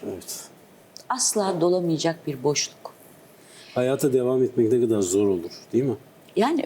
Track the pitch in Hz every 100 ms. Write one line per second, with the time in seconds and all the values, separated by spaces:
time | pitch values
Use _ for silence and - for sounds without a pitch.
0 | - 90 - - - - - - - -
1 | - 247 - 214 190 170 175 185 175 156
2 | 160 165 - 131 139 139 - - - -
3 | - - - - - - - 127 127 135
4 | 147 127 123 131 123 - 110 120 117 107
5 | 92 98 101 90 85 - - 113 135 107
6 | - - - - 240 320